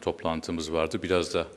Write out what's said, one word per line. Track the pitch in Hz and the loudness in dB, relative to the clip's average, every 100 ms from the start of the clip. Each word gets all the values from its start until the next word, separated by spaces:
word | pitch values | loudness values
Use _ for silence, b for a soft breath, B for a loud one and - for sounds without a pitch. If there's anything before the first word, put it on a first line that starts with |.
toplantımız | 90 85 82 80 - 85 78 | -2 -2 -2 -2 -2 -4 -2
vardı. | 80 80 - | 0 0 0
Biraz | 85 90 80 | 2 2 4
da | 90 82 | 0 -2